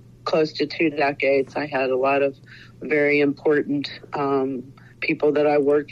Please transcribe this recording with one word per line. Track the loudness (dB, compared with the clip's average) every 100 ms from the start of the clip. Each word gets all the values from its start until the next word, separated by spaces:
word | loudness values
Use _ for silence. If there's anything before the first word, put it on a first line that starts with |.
| -20 -12
close | -2 0 0
to | -2
two | -6 -2 -2
decades. | 0 -2 0 2 2 0 -6
I |
had | -6 -4 -2
a | 0
lot | 0 2
of | 0 -4 -20 -20 -20 -16
very | -2 0 2 2
important, | 2 0 0 0 0 -4 -6 -12 -10
um, | -4 0 0 0 -6 -12 -20 -20 -8
people | -6 0 2
that | 2 2
I | 2
worked | 4 2 0